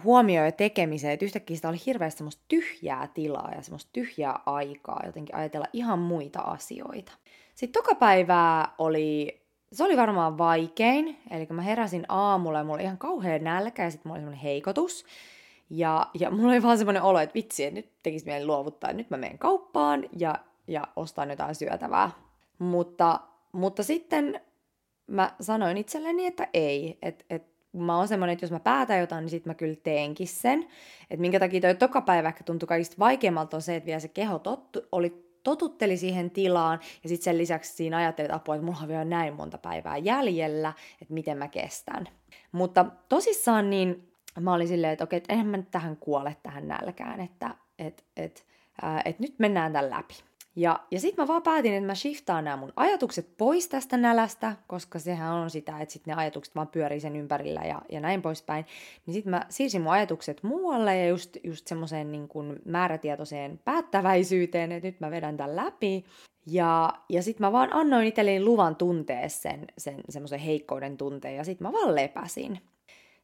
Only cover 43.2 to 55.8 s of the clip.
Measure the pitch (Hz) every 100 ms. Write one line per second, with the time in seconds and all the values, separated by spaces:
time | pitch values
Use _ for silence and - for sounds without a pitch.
43.2 | 453 392 247 220 202 196 180 175 - _
44.2 | - 175 180 175 170 175 160 156 165 175
45.2 | 175 214 214 196 190 180 160 151 - 143
46.2 | 143 151 - 143 151 147 - 180 - 202
47.2 | 180 - - - _ - 156 - _ -
48.2 | 165 - _ _ _ - 156 156 - 165
49.2 | 277 - 214 190 160 151 135 139 - -
50.2 | _ _ - 175 170 165 - 185 320 381
51.2 | 285 330 330 320 233 196 196 190 285 294
52.2 | - 165 151 139 135 - 370 392 233 -
53.2 | - - 226 349 - 269 262 247 240 233
54.2 | 226 - 220 208 - 180 - 170 160 170
55.2 | 160 170 165 160 151 151